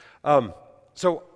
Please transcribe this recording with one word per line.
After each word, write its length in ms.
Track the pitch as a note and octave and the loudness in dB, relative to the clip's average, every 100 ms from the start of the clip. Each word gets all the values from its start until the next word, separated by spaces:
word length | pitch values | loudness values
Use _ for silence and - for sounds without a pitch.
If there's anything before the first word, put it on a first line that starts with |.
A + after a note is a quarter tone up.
| - _ | -20 _
Um, 300 | - D3 A#2+ - - - _ - | 0 0 0 -8 -20 -20 _ -4
so 280 | F#3 D#3+ - | -2 -2 -8